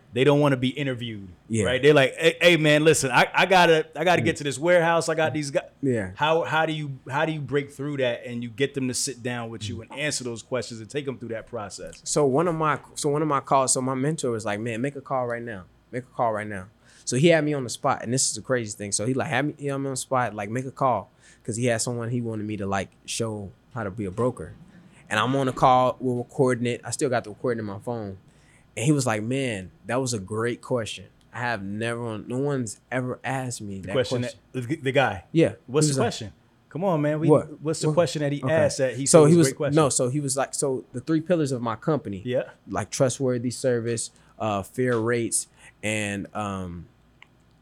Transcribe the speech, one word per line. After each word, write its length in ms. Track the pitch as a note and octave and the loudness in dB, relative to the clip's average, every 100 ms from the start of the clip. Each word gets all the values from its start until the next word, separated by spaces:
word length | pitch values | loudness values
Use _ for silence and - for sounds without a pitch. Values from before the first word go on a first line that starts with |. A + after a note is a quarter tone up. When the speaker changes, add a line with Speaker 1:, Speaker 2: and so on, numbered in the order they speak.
| _ | _
Speaker 1:
They 120 | A#2+ | 2
don't 160 | C#3 C#3+ | 4 6
wanna 160 | D3 C3 | 4 4
be 140 | B2+ | 0
interviewed, 580 | C#3 C#3 B2 A#2 G#2 F#2+ F2 - | -2 -4 -6 -8 -10 -14 -16 -4
Speaker 2:
Yeah. 180 | A2 G2 | 0 2
Speaker 1:
right? 140 | B2+ | 4
They're 140 | C#3 | 6
like, 200 | D3 C3 - | 6 6 4
"Hey, 200 | E3 E3 | 2 6
hey, 160 | F3 E3 | 6 6
man, 260 | D#3 D3+ | 6 6
listen, 300 | D#3+ D3 C3 | 6 4 4
I, 160 | B2+ F#3 | 4 4
I 140 | C#3+ F#3 | 2 4
gotta, 400 | F#3 E3+ D#3+ D#3 - | 6 6 4 2 0
I 60 | |
gotta 200 | F3+ E3 | 2 4
get 120 | D#3+ | 2
Speaker 2:
Mm. 40 | - | -2
Speaker 1:
to 60 | |
this 140 | D3 B2 | -4 -2
warehouse. 500 | E3 F3+ E3 E3+ D#3+ | 4 4 6 2 2
I 60 | |
got 180 | D#3+ D#3 | 0 0
these 200 | D3+ C#3+ | -2 -4
guys." 100 | E3 - _ | -4 -6 _
Speaker 2:
Yeah. 300 | C#3 A#2 F#2 G2 | -2 0 -2 -2
Speaker 1:
How, 260 | D3+ E3 | 2 2
how 240 | B2+ D#3 D#3+ | 2 0 0
do 60 | |
you, 260 | D#3 D3 C3 A#2+ | -2 -6 -10 -6
how 160 | C3+ D#3+ | -2 -2
do 60 | |
you 80 | D#3 | -2
break 300 | B2+ C#3+ C#3 | -2 -2 -2
through 280 | - C#3+ C#3+ | -6 -6 -2
that 280 | B2 A#2 B2 | -2 -2 -6
and 160 | A#2+ | -8
you 60 | A#2+ | -6
get 240 | G#2+ C#3 | -2 -2
them 140 | C#3 C3 | -2 -4
to 60 | |
sit 280 | A#2+ - A#2+ | -4 -6 -6
down 280 | A#2 A#2+ A#2 | -6 -6 -8
with 180 | A2 G#2 | -8 -8
you 80 | - | -8
Speaker 2:
Mm. 60 | |
Speaker 1:
and 180 | A2 C3 | -10 -6
answer 240 | D3+ - | -4 -4
those 180 | B2 A2+ | -6 -8
questions 380 | - B2+ - A2+ | -4 -4 -4 -10
and 100 | A2 | -10
take 160 | D3 C#3 | -8 -6
them 100 | A#2 | -8
through 120 | A2+ | -8
that 180 | A2 - | -10 -8
process? 540 | A#2 G2+ - D#2+ - | -10 -10 -12 -14 -12
Speaker 2:
So 240 | - D3+ D3 | -2 2 4
one 220 | C3+ F3 | 4 2
of 80 | D#3+ | 0
my, 240 | D#3 C3+ - - | 0 -2 -6 -4
so 120 | D3+ | -2
one 140 | D3 | 0
of 60 | D#3 | 0
my 100 | C#3 | 0
calls, 320 | - C#3 B2+ | 2 2 4
so 80 | C3+ | 0
my 140 | B2+ | 0
mentor 380 | C3 C#3+ D#3+ C3 | 0 -2 -2 -2
was 120 | A2+ | -2
like, 140 | G#2+ G#2 | -2 -4
"Man, 220 | A#2+ A2+ | -4 -4
make 160 | C#3 C#3+ | -4 -6
a 40 | |
call 280 | - C3 B2 | -4 -4 -2
right 140 | A#2+ | -4
now. 240 | A#2 G2 F2 _ _ | -8 -12 -14 _ _
Make 100 | B2 | -10
a 120 | B2 - | -8 -2
call 160 | A#2+ | 0
right 140 | G#2 G#2+ | 0 -4
now." 180 | G2 G2 _ _ - - | -8 -12 _ _ -14 -4
So 100 | B2 | 4
he 120 | E3+ | 6
had 160 | D#3+ | 6
me 100 | D3 | 2
on 100 | C#3+ | -2
the 60 | A#2+ | -4
spot, 320 | - C#3 - | -4 -2 -2
and 80 | A2+ | 0
this 160 | C3 - | 0 0
is 60 | G#2+ | -4
the 40 | |
craziest 360 | - B2 G#2+ - | -2 -2 -2 -8
thing. 140 | G#2 | -6
So 120 | G2 A2 | -2 -2
he, 80 | |
like, 140 | C3 G#2+ | -2 0
had 180 | B2 D3 | 0 -2
me, 80 | - | -4
he 80 | C#3+ | -6
had 120 | C#3 | -4
me 80 | C#3 | -4
on 60 | |
the 20 | B2+ | -6
spot, 380 | - B2+ A#2 | -2 0 0
like, 140 | G#2+ G#2 | -4 -6
"Make 160 | A#2+ C3 | -6 -6
a 40 | |
call," 400 | - C3+ A2 G#2 _ - - | -2 0 0 -4 _ -20 -14
'cause 120 | - A2+ | -8 -2
he 80 | B2 | 0
had 140 | A2+ | 0
someone 300 | B2+ A#2+ A2+ | -2 -4 -4
he 100 | A#2+ | -4
wanted 260 | A#2 A2 G#2+ | -4 -4 -6
me 100 | G#2 | -4
to, 80 | G2 | -2
like, 240 | G2 F#2 _ | -2 -4 _
show 460 | - - A2+ G#2 G#2 - _ | -8 -4 -4 -6 -10 -16 _
how 80 | B2 | -8
to 60 | G2+ | -8
be 140 | G#2+ | -6
a 60 | G2 | -6
broker. 400 | G#2 B2 - D#2 - - - - - - | -2 -2 -4 -10 -16 -20 -20 -20 -20 -4
And 100 | G#2+ | 0
I'm 160 | A#2+ | 2
on 120 | C#3 C3 | 2 0
the 60 | |
call, 440 | A#2+ C#3 B2+ B2+ - | 4 6 6 4 0
we're 200 | B2+ B2 | -2 -4
recording 480 | A#2+ - B2+ B2 A#2+ | -2 0 2 2 -2
it. 140 | A#2+ | -4
I 80 | - | -6
still 180 | - C#3+ | -4 0
got 140 | A#2+ | 0
the 60 | G#2+ | -4
recording 280 | G2+ B2+ A2+ | -6 -4 -4
in 60 | |
my 160 | G#2 G2 | -6 -8
phone. 380 | B2 A#2+ G2+ F#2+ _ _ _ _ _ - | -8 -8 -8 -12 _ _ _ _ _ -2
And 100 | B2+ | 2
he 60 | |
was 140 | D3 B2 | 2 2
like, 180 | A2 | 0
"Man, 480 | A2 C3+ C3 G2+ F#2 - G2 | -2 -2 -2 -4 -6 -12 -4
that 140 | B2 | -2
was 140 | C3 | -2
a 60 | A2+ | -4
great 400 | F#2+ A2 A#2+ A#2+ | -4 -4 -2 -4
question. 440 | - B2 G#2+ - - _ _ | -4 -4 -4 -10 -16 _ _
I 60 | A#2 | -6
have 240 | A#2+ A2+ | -4 -4
never, 540 | G2 G#2 A2+ A#2 A#2 G#2+ | -6 -4 -4 -4 -6 -8
no 200 | - B2 | -6 -4
one's 420 | C#3+ C3+ A#2 - - | -2 -2 -4 -10 -8
ever 260 | B2+ B2+ - | -6 -4 -6
asked 360 | A#2+ C3+ B2+ A#2+ | -6 -6 -6 -8
me 200 | G#2 F#2+ | -10 -10
Speaker 1:
The 60 | F#2 | -4
Speaker 2:
that 40 | |
Speaker 1:
question 280 | G2+ - B2 | -2 0 -2
Speaker 2:
question." 180 | A#2+ - _ | -4 -8 _
Speaker 1:
that, 160 | C3 A#2+ | -8 -6
the, 80 | - | -4
the 160 | C3 | 0
guy? 320 | C3 A#2+ G2 - | 2 2 0 -2
Speaker 2:
Yeah. 220 | D#3+ C3+ G2+ - | 2 2 0 -4
Speaker 1:
What's 220 | C3+ D3+ | 0 2
Speaker 2:
He 60 | |
Speaker 1:
the 0 | |
Speaker 2:
was 40 | C#3 | 2
like, 60 | |
Speaker 1:
question? 280 | A3+ - G2+ - _ _ _ | -2 -4 -12 -16 _ _ _
Come 160 | C#3+ | -4
on, 160 | G3 D#3+ | -2 0
man. 160 | D3 D3+ | 0 2
We, 100 | D#3 | 4
Speaker 2:
What? 320 | D3 D3+ D3 | 4 4 -8
Speaker 1:
what's 200 | C#3+ D#3 | -6 -2
the 80 | D#3 | 0
Speaker 2:
What? 60 | |
Speaker 1:
question 280 | D3+ E3+ D#3 | 2 2 0
that 80 | C#3+ | -4
he 100 | C#3+ | -2
Speaker 2:
Okay. 80 | C3+ | 0
Speaker 1:
asked 240 | D#3+ C#3+ C#3+ | 2 2 2
that 160 | C3 | -2
he 120 | A#2+ C3+ | -2 6
Speaker 2:
So 180 | E3 | 8
Speaker 1:
said 60 | D3+ | 10
Speaker 2:
he 40 | E3+ | 8
Speaker 1:
was 0 | |
a 20 | |
Speaker 2:
was, 100 | C3+ | 6
Speaker 1:
great 80 | B2+ | 2
question? 180 | C#3+ D3+ | 0 4
Speaker 2:
no, 120 | C#3 | 4
so 200 | - B2 | 2 0
he 100 | D3 | 0
was 160 | C#3 C3+ | -2 -2
like, 180 | B2 | -4
"So 300 | - C#3+ B2+ - | -2 -2 -2 -6
the 80 | - | -8
three 200 | - D#3+ | -2 0
pillars 280 | D#3+ F3 C#3 | 2 0 0
of 100 | B2+ | -2
my 140 | A#2 | -4
company, 480 | G#2+ - C#3+ G#2 G2 | -4 0 0 -2 -8
Speaker 1:
Yeah. 200 | B2 B2 - - - | -2 -2 -4 -10 -6
Speaker 2:
like 220 | F#2+ G#2 | -6 -2
trustworthy 600 | - C3 - B2+ B2 B2 | 0 0 2 -2 -2 -4
service, 640 | - C3 A#2+ A2+ A#2 - _ _ - | -2 0 0 0 -4 -6 _ _ -6
uh, 240 | A2 G2+ | -2 -2
fair 380 | - - B2+ A#2 | -4 -2 0 0
rates, 480 | A2+ A#2+ A#2 - - _ - _ | 0 0 0 -4 -6 _ -20 _
and, 460 | G#2 G#2+ G#2 G2+ F2+ G#2 | -4 -2 -2 -4 -6 -6
um, 500 | G2+ F#2+ F2+ E2+ E2 _ _ _ - _ _ _ | -6 -6 -8 -10 -14 _ _ _ -20 _ _ _